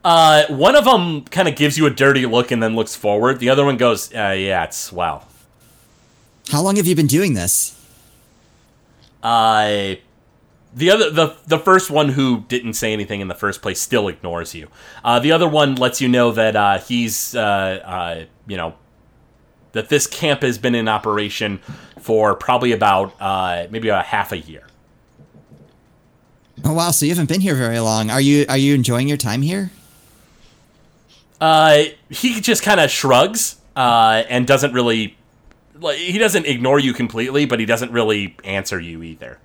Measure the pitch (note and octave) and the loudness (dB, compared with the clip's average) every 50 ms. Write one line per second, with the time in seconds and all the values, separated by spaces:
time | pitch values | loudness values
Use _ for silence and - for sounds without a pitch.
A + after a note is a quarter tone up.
0 | - F3+ E3+ E3 D#3+ D#3 D3+ D3+ D3+ D3 C#3+ C3 D#3 G#3 C4 D4 A3 C4 B3+ G3 | 2 4 4 6 6 8 6 6 4 2 0 2 4 6 6 6 6 6 4 4
1 | F3 E3+ D#3+ D3 - - - F3+ F#3 D#3+ C#3 - D3 D3 C#3 D#3 D#3 C#3+ C3+ - | 2 -2 -6 -8 -10 -6 -4 -2 0 0 0 0 0 0 2 2 0 0 2 4
2 | C#3 C#3 C#3 C3+ B2+ A#2+ A2+ A#2+ B2 - C3 A#2 A2+ A2 A2+ A2+ A2 - - - | 2 4 4 2 0 2 0 0 0 0 -2 0 0 0 0 -2 -2 -4 -6 -4
3 | - G#2 G#2 G#2 A#2 B2+ C3+ A#2+ A#2+ B2 C3+ C#3+ C#3 C#3+ C3+ A2+ B2+ A#2+ A2+ G2 | -2 0 0 2 2 0 0 0 0 2 2 4 2 2 2 2 2 2 2 0
4 | - - - A#2 G#2 G2 G2 F#2+ F#2+ G2 F#2+ F2 E2 D#2+ - - - - F#2 F2 | -6 -10 -6 -4 -2 -2 -2 -2 -2 -2 -2 -2 -2 -4 -8 -12 -12 -10 -6 -4
5 | F2 E2 D2 C#2+ - _ _ _ _ _ _ _ _ _ _ _ _ _ _ _ | -4 -4 -6 -8 -14 _ _ _ _ _ _ _ _ _ _ _ _ _ _ _
6 | _ _ _ _ _ _ _ _ _ - D3 D3 F3 G3 G3 G#3 D#3+ F3 F3 D3+ | _ _ _ _ _ _ _ _ _ -6 -4 -2 0 0 0 0 2 2 2 2
7 | D#3 C#3 C3+ E3 G3+ F#3 B2+ F#2+ F2 F2 - - - - - - - _ _ _ | 2 2 2 0 0 0 -2 -2 -2 -2 -2 -2 -4 -6 -10 -18 -20 _ _ _
8 | _ _ _ _ _ _ _ _ _ _ _ _ _ _ _ _ _ _ _ _ | _ _ _ _ _ _ _ _ _ _ _ _ _ _ _ _ _ _ _ _
9 | _ _ _ _ - A2+ A#2 A2+ A2 A2+ A2 G#2+ G#2+ G#2 G#2 G2+ G2 G2 F#2+ - | _ _ _ _ -2 0 2 4 4 4 4 2 2 2 0 -2 -4 -6 -8 -10
10 | _ _ _ _ _ _ _ _ _ _ _ _ _ _ - B2 D3+ F3+ G3+ A3+ | _ _ _ _ _ _ _ _ _ _ _ _ _ _ -8 -2 2 2 4 4
11 | G#3 D3+ D3+ D#3+ D#3+ D3 - - _ D3+ D#3+ D#3 - G3 F#3 F#3 F#3 - C#3+ D3+ | 2 0 2 0 0 0 -2 -12 _ -2 -2 0 4 4 4 4 2 0 0 0
12 | D3+ C#3+ C3 C#3 C3+ C3 A#2+ G#2+ G#2 _ B2+ B2 A#2+ A2+ A2 - - A2 G#2+ G#2+ | 0 0 0 0 0 0 0 -2 -4 _ -6 -6 -6 -6 -6 -4 -4 -4 -4 -4
13 | G2+ - G#2+ G2+ G2 F#2 F2 - - G2+ F#2+ - - G#2+ F2+ - - - B2+ A#2 | -6 -6 -6 -8 -6 -8 -8 -4 -4 -6 -6 -4 -8 -8 -6 -6 -6 -2 -2 -2
14 | G#2 F#2+ E2 _ - F2+ E2+ E2+ E2 - - E2 D2+ - _ - - - - - | -2 -2 -6 _ -10 -8 -8 -8 -10 -10 -14 -18 -18 -20 _ -20 -20 -20 -20 -6
15 | - - - D3+ C#3 D3+ D#3+ E3 F3 E3 D3 D3+ D3 C#3 C3+ B2+ B2+ B2 B2 - | -2 0 0 2 2 2 2 2 2 2 2 2 2 2 0 0 -2 -2 -2 -2
16 | C3+ B2 B2 B2 A#2+ A#2+ G#2 A2+ A2 A2 G#2+ G#2 G#2 G2+ G2 F#2+ - - B2 A#2+ | 0 0 2 2 2 2 2 0 0 2 2 2 2 2 0 0 -4 -4 -4 -4
17 | A#2 A2 G#2+ - - - - A#2+ G#2+ G#2 G2+ G2 G2 F#2+ F#2 F#2 - F#2 F#2 F#2 | -4 -4 -6 -6 -8 -6 -4 -2 -2 0 0 0 -2 -4 -6 -8 -10 -12 -8 -8
18 | E2+ E2+ E2+ E2 D#2+ - _ _ _ G#2+ G2 F2+ E2 E2 E2 _ _ _ _ _ | -8 -8 -8 -10 -14 -18 _ _ _ -12 -10 -8 -8 -10 -10 _ _ _ _ _
19 | _ _ _ _ _ _ _ _ _ _ _ _ _ _ _ A2+ A2+ - D3 C#3+ | _ _ _ _ _ _ _ _ _ _ _ _ _ _ _ -8 -2 0 0 0
20 | - - - - E3+ D#3 C#3+ C#3 D3 B2+ A#2 G2+ A2 B2+ A#2+ A#2 A2 A2 G#2+ G#2 | 0 -2 -6 -4 -2 -2 -2 0 -2 -4 -4 -2 -2 -2 -2 0 0 -2 -2 -2
21 | - A2 G#2 G#2 G#2 G#2 - - A2 G#2 G2+ F#2+ _ - - - - - - - | -2 -2 -4 -2 -4 -6 -6 -6 -6 -6 -6 -8 _ -18 -20 -20 -20 -20 -20 -16
22 | - - A2+ A2 G#2+ G#2 F#2+ - - - B2 A#2+ B2 B2 A2+ G2+ G#2+ G2+ G2 F#2+ | -4 -2 0 2 2 2 0 -2 -2 -2 0 0 2 0 0 2 2 2 2 2
23 | G2 F#2+ - _ G2 G2 G2 F#2+ F#2 F2+ F2 F2 E2+ F2 G#2+ A#2 A2+ A2 G2+ F#2 | 0 -4 -8 _ -6 -4 -4 -2 -2 -4 -4 -6 -8 -8 -10 -6 -2 -2 0 -2
24 | - - - G#2 G2+ - G#2 F2 D2+ D#2+ D#2 - _ _ _ _ _ _ _ _ | -2 -2 -4 -4 -4 -6 -8 -12 -12 -16 -20 -20 _ _ _ _ _ _ _ _
25 | _ _ _ _ D3 _ _ - _ _ - _ - _ _ _ _ _ _ _ | _ _ _ _ -20 _ _ -20 _ _ -20 _ -20 _ _ _ _ _ _ _
26 | _ _ _ _ _ _ _ _ _ _ _ - C#3+ D3+ D#3 E3 E3+ F3 D3+ - | _ _ _ _ _ _ _ _ _ _ _ -6 -4 -2 -2 0 -2 0 0 0
27 | D3 D3 F3 F3+ D#3 - D#3+ F#3+ F#3+ F#3+ D3 C3 B2+ A2+ A#2 A#2 A2+ A2 A2 A2 | 0 -2 -2 -2 -2 -2 -2 -2 0 0 0 -2 -2 -2 -2 -2 0 0 0 0
28 | A2 A2 A2+ C3+ C#3 C#3 C#3+ D3 C#3+ - C3 C3+ C3+ C#3 C#3+ C3+ A#2 B2+ A#2+ A#2+ | -2 -2 0 2 2 4 4 4 2 0 0 0 2 2 2 2 2 0 0 -2
29 | C3 C#3+ D3 C#3 - A2+ G#2+ B2+ C#3 D#3 F#3 G3+ G3 F#3 - - _ _ _ _ | -2 -2 -4 -4 -4 -4 -4 -2 -2 -2 -4 -4 -6 -8 -10 -18 _ _ _ _
30 | _ _ _ _ _ _ _ _ - _ _ _ _ _ _ _ _ _ _ _ | _ _ _ _ _ _ _ _ -20 _ _ _ _ _ _ _ _ _ _ _
31 | _ _ _ _ _ _ _ _ D#3+ D#3+ D#3+ D#3 D#3 D#3 D3+ D3 D#3 D3+ - _ | _ _ _ _ _ _ _ _ 0 2 4 6 6 6 6 6 4 2 -4 _
32 | _ _ D3 - - B3+ A#3 A3 - A#3+ A#3 - - G#3 G#3 F3+ D3+ C3+ - - | _ _ -10 -4 -4 -2 -2 -2 0 0 0 0 2 2 4 4 4 2 0 -2
33 | - C3+ B2 B2 D3+ G3 A3+ A3+ - - - _ _ _ _ C3 B2+ A#2+ A#2 A#2 | 2 4 4 4 4 2 0 -4 -6 -6 -8 _ _ _ _ 0 2 2 4 6
34 | A2+ A2 A2 A2 A2+ - B2 B2 B2 B2 C#3 B2+ C#3 C#3 A#2+ B2+ A#2+ A#2+ A#2 A2+ | 6 4 4 2 0 0 -2 -2 2 2 2 2 2 0 0 0 0 0 0 -2
35 | A2 G2+ _ _ _ _ _ _ _ - _ _ _ _ _ D3 E3+ D#3 C#3+ D3+ | -2 -6 _ _ _ _ _ _ _ -20 _ _ _ _ _ -8 -6 -6 -4 -4
36 | F3 F3+ F3 G#3+ A3 G#3+ A3 F#3 D#3+ D3+ C3+ A#2+ B2 C3 C#3 C#3+ C#3 B2+ B2 - | -4 -4 -2 0 0 2 0 0 -2 -2 -4 -2 0 2 2 2 2 0 -2 -2
37 | A#2+ A2 - A2+ A#2 C3 C3 D3 D3 B2+ B2 A2+ A2+ G#2 A#2 A2+ B2 A2+ A#2 A#2+ | -4 -4 -4 -6 -6 -4 -2 -4 -2 -2 -2 -4 0 -2 -2 -2 -2 -4 -2 0
38 | A2+ G#2+ G#2+ G#2 G2+ F2+ - - - G2 G2 G2 F#2+ - G2+ F2+ E2+ E2+ E2 E2 | 0 0 0 -2 -4 -8 -10 -16 -12 -8 -8 -8 -6 -6 -8 -8 -10 -10 -14 -14
39 | E2 E2 D#2+ D#2 - A#1+ B1 _ | -14 -16 -16 _ -18 -20 -20 _